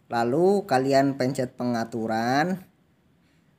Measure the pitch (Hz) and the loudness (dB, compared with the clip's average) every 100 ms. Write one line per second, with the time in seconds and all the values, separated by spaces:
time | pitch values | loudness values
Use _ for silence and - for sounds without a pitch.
0 | - 117 120 143 185 202 196 131 135 135 | -6 -2 0 2 2 2 2 0 4 4
1 | 139 135 127 120 123 - 123 117 - 117 | 2 0 -2 -2 -6 -6 -4 -4 -4 -6
2 | 110 110 117 139 175 185 - _ _ _ | -4 -2 0 0 0 -4 -10 _ _ _
3 | _ _ _ _ _ | _ _ _ _ _